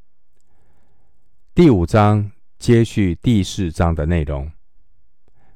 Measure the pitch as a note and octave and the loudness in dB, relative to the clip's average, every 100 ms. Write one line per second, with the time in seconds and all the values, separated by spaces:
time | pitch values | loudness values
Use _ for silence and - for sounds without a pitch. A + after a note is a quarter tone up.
0 | - - - - - - - - - - | -20 -20 -20 -20 -20 -20 -20 -20 -20 -20
1 | - - - - - - E3+ G2+ E2+ A2 | -20 -20 -20 -20 -6 2 4 4 2 2
2 | G#2 G#2 G#2 - - - - A#2 A2+ - | 2 0 -4 -10 -20 -8 0 2 2 0
3 | F#2+ E2 - A2 F2+ - F2+ - E2+ D#2+ | -2 -2 0 0 -2 -4 -6 -2 -2 -2
4 | D2+ F2 D2 C#2+ D2+ - - - - - | -2 -4 -4 -8 -12 -16 -20 -20 -20 -20
5 | - - - - - | -20 -20 -20 -20 -20